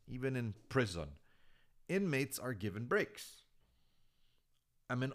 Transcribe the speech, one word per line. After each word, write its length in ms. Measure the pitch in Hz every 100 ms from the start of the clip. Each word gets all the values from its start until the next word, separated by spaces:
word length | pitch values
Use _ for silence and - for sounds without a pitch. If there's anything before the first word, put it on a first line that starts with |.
| -
even 300 | 127 131 127
in 180 | 117 - -
prison, 500 | 131 110 85 73 71 - - - - - - -
inmates 500 | 185 190 135 143 -
are 140 | 127
given 320 | 107 104 101 120
breaks. 580 | 202 160 - - - - - _ _ _ _ - _ - _ _ _ _ _ -
I'm 140 | 123
in 80 | 135